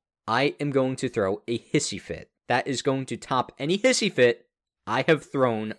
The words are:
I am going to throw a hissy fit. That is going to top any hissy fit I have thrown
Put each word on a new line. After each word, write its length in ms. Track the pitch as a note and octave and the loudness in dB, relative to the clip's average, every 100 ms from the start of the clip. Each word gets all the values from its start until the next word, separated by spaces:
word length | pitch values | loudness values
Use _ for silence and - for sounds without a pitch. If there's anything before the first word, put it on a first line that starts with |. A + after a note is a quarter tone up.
| _ _ - | _ _ -2
I 260 | A#2 C#3 - | 0 0 0
am 120 | D3 | -2
going 260 | C3+ C3 B2+ | 0 0 -2
to 100 | B2+ | -4
throw 320 | A2+ F#2+ G#2 - | 0 0 -2 -4
a 100 | G#2+ | -6
hissy 420 | - D3+ - F#2+ | -2 -2 -2 -6
fit. 280 | - D#2+ - _ - | -10 -12 -14 _ -2
That 200 | B2 - | -2 0
is 140 | B2 | -2
going 240 | C#3 C3+ C3 | -2 -2 -4
to 100 | A#2 | -10
top 380 | - B2+ - - | -2 -2 -2 -6
any 200 | C#3+ G3+ | -4 2
hissy 340 | C4 B3 - | 2 2 0
fit 360 | - A#2+ - _ _ _ _ - | 4 4 4 _ _ _ _ -6
I 200 | A#2+ C3 | -2 2
have 160 | D#3+ | 2
thrown 500 | - C#3 B2+ A2 G#2+ | 0 0 2 0 -4